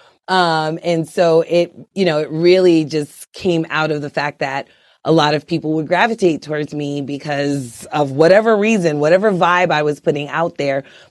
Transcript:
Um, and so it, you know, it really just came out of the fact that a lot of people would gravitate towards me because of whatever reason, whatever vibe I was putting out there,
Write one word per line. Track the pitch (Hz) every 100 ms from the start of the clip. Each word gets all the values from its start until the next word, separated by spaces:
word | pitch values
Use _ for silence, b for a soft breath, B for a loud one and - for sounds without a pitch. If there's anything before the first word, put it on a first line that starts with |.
| b b -
Um, | 185 170 160 156 165
and | 175 165 156
so | - 170 165
it, | - 170 175 - -
you | 190 180
know, | 151
it | 143
really | 156 175 185 185 165
just | 147 151 147 - -
came | - 190 165 160
out | 151 156
of | 151
the | 143
fact | 151 147 -
that | 139 135 - b b b
a | -
lot | 160 151
of | 151 -
people | 165 151
would | 156 143
gravitate | 175 233 226 180 147
towards | 143 151 151
me | 147 143 143
because | 139 143 147 143 143 143 123 - -
of | 147 139
whatever | 135 165 196 226 214
reason, | 214 220 170 147
whatever | 151 185 214
vibe | 180 175 180 180
I | 151
was | 151 147
putting | 170 147 143
out | 147 156 -
there, | 143 135 - B B